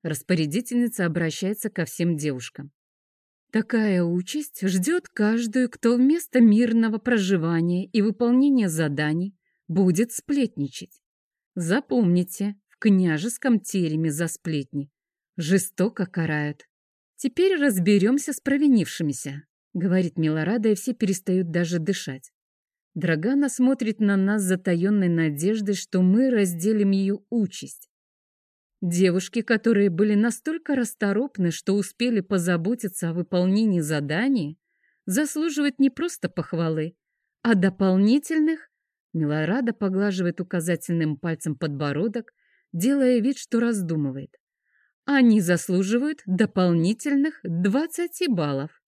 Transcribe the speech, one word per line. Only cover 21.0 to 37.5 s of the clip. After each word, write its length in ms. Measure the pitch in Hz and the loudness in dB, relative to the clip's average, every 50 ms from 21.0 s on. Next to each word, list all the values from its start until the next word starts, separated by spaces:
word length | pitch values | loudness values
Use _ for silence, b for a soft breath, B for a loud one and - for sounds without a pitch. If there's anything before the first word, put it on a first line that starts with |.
| 226 185 190 180 _ - 180 185 185 165 | 0 -2 -2 -2 _ -2 0 0 -2 -2
даже 280 | 156 175 175 165 175 170 | -2 -2 -2 -2 -2 -4
дышать. 540 | 156 180 190 - - - 131 135 - - _ _ _ _ _ _ _ _ _ _ _ _ _ | -2 -2 -4 -4 -6 -10 -12 -12 -16 -20 _ _ _ _ _ _ _ _ _ _ _ _ _
Драгана 540 | 165 165 175 165 156 165 233 277 277 285 262 | -4 -2 0 0 0 0 0 0 2 0 0
смотрит 500 | - - 254 254 269 262 247 220 214 220 | 0 0 2 2 2 0 -2 -4 -2 0
на 180 | 220 202 202 | 0 2 2
нас 240 | 190 190 196 208 214 | 2 2 0 0 0
с 40 | 196 | 0
затаенной 640 | 180 185 185 - 190 175 170 180 196 214 202 185 175 | -2 -2 -2 0 0 0 0 2 2 2 2 2 2
надеждой, 680 | 170 165 160 156 147 143 165 196 220 220 208 202 202 | 2 2 0 0 -2 -2 -2 -2 -2 -2 -2 -4 -4
что 260 | 180 - _ - 185 | -4 -6 _ 0 2
мы 280 | 185 185 196 226 262 262 | 4 4 4 4 4 4
разделим 640 | 247 214 202 180 175 165 165 214 220 208 202 196 | 2 2 0 0 -2 -2 0 0 2 2 2 2
ее 280 | 196 196 196 196 202 202 _ _ | 2 2 0 -2 -2 -4 _ _
участь. 580 | 233 240 202 185 - - 139 139 - - - _ _ _ _ _ _ _ _ _ _ _ _ _ _ _ _ _ _ _ | -2 -2 -2 -2 -6 -12 -16 -16 -18 -20 -20 _ _ _ _ _ _ _ _ _ _ _ _ _ _ _ _ _ _ _
Девушки, 600 | - 175 170 175 190 180 170 190 185 - - 240 | -6 -2 0 2 2 2 2 0 -4 -4 -6 -6
которые 480 | 220 - 233 214 - 226 226 202 202 202 | -2 0 -2 0 2 2 2 4 2 2
были 260 | 170 165 214 214 208 | 2 0 0 2 2
настолько 600 | 202 220 240 233 - _ 311 320 320 320 - 285 | 2 2 0 -2 -4 _ -6 -8 -6 _ -2 -2
расторопны, 760 | 262 240 214 - _ 208 202 196 214 269 - _ 202 180 170 | -2 -2 -4 -4 _ -2 -2 0 -2 -2 -4 _ -2 -2 -2
что 240 | 160 - - - 190 | -2 -4 -4 -2 -2
успели 460 | 208 190 - - - 240 247 233 208 | -2 -2 -6 -6 -4 -2 0 0 -2
позаботиться 880 | 185 _ 202 185 170 180 175 170 165 196 247 240 - 190 - - 180 165 | -2 _ -2 -2 0 0 -2 0 0 -2 -4 -4 -6 -10 -8 -6 -6 -4
о 40 | 165 | -4
выполнении 680 | 180 170 _ 185 180 180 185 196 214 226 214 185 175 | -4 -4 _ 0 0 2 2 2 2 2 2 2 0
задания, 720 | 151 147 156 147 147 139 151 175 240 277 277 226 156 147 160 _ _ _ _ _ _ _ _ _ _ | 0 0 -2 -4 -2 -2 -2 -2 0 0 0 0 -2 -4 -8 _ _ _ _ _ _ _ _ _ _
заслуживают 760 | - 185 247 302 294 - 302 320 339 285 294 285 285 269 - | -4 -2 -2 -2 -2 -4 -4 -4 -4 -2 0 -2 -2 2 2
не 100 | 269 269 | 0 2
просто 400 | 262 - 330 349 - - - 180 | 2 -2 -6 -6 -6 -6 -8 -6
похвалы, 680 | _ - 160 - - 160 170 160 160 156 156 170 - _ _ _ _ _ _ _ _ _ | _ -6 -8 -4 -4 -2 -2 -2 -2 -2 -4 -6 -10 _ _ _ _ _ _ _ _ _
а 140 | - 240 | -2 0